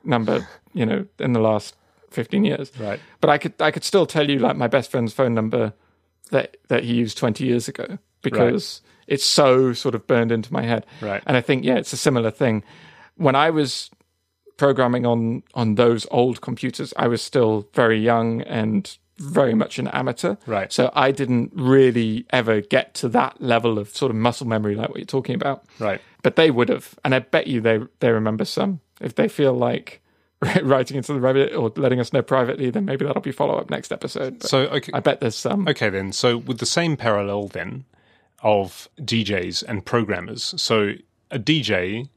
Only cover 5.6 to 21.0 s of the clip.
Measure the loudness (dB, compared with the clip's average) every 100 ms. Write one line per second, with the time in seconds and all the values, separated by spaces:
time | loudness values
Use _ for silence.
5.6 | -2 -6 _ _ _ _ -2 -2 -2 -12
6.6 | _ -2 0 0 -2 -2 -2 -2 -2 -2
7.6 | -2 -10 -12 -12 _ _ -4 2 2 2
8.6 | -6 -14 _ _ -6 -2 2 4 6 6
9.6 | 4 0 -4 -6 0 2 2 -2 -2 -4
10.6 | -2 -2 -4 -10 -6 -6 0 0 2 0
11.6 | 2 0 -2 -2 0 2 0 0 0 0
12.6 | -4 -20 -20 -20 -20 _ 2 4 4 2
13.6 | 0 -4 -12 _ _ _ _ _ -20 0
14.6 | 2 4 2 2 0 0 0 -4 -8 -2
15.6 | 0 4 4 4 0 0 0 0 -8 -6
16.6 | -6 -6 -10 -2 0 0 -2 2 2 2
17.6 | -2 2 4 4 2 2 0 -2 -4 -4
18.6 | 0 -2 -4 -14 _ _ -4 2 2 2
19.6 | 0 -4 -6 -4 -4 -2 -4 -4 -4 -4
20.6 | -2 0 0 4